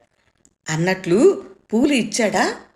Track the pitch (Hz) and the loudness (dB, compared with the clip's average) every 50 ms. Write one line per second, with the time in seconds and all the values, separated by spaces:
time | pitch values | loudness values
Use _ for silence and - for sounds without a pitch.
0 | _ _ _ _ _ _ _ _ _ _ _ _ - - 156 156 165 190 185 185 | _ _ _ _ _ _ _ _ _ _ _ _ -10 -6 -4 -2 -2 -2 -2 -2
1 | - 165 175 214 302 392 381 - - - - _ _ - 208 226 269 294 294 240 | -2 0 2 4 4 4 4 2 -4 -16 -20 _ _ -4 -2 0 0 2 2 0
2 | - 208 - - 226 196 175 190 254 392 466 - - _ _ | -2 -2 -2 -2 -2 0 0 0 0 -2 -4 -8 -14 _ _